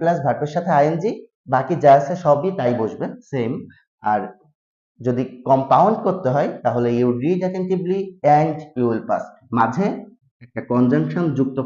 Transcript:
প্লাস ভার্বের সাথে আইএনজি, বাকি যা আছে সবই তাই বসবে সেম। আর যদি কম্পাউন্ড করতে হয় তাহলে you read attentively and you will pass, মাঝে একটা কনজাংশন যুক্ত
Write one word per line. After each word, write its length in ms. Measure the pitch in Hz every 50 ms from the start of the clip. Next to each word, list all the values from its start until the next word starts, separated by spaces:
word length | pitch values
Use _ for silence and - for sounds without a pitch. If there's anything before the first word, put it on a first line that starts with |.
প্লাস 160 | - 127 - - 127
ভার্বের 260 | 139 120 - 147 147 -
সাথে 160 | 175 175 185 160 143
আইএনজি, 320 | 143 151 165 160 180 226 - - - - _ _ _ - 131
বাকি 200 | 131 135 - 175 139 117
যা 80 | 139 135 143
আছে 160 | 147 - 180 175 -
সবই 260 | 151 147 143 143 190 185 -
তাই 160 | 127 123 120 110
বসবে 260 | 110 104 - - 160 - - - - -
সেম। 220 | - 131 117 113 139 - - - - _ _ _ _ _ - 107 107
আর 80 | 107 95 90 - _ _ _ _ _ _ _ _ _ _ _ _ - 117
যদি 160 | 127 123 123 127 127 - - - 131
কম্পাউন্ড 460 | 135 131 135 - 131 135 170 208 220 220 -
করতে 220 | 190 190 185 - 127 139
হয় 160 | 143 160 226 - - -
তাহলে 240 | 120 113 120 120 120 120 120
you 80 | 123 123 123 120 123
read 180 | 156 185 180 185 185
attentively 520 | 190 185 185 185 190 175 165 180 190 196 196 190 - - - 143 147 151
and 180 | 156 160 151 - - - - 127
you 60 | 123 117
will 140 | 113 107 - -
pass, 140 | 104 87 - - - _ _ - 113 113
মাঝে 280 | 113 117 123 160 196 220 311 - - - - _ _ _ _ _ 120
একটা 160 | - - 113 - -
কনজাংশন 540 | 120 123 127 123 135 151 156 151 - 180 175 160 131 127
যুক্ত 200 | 135 131 - 135 127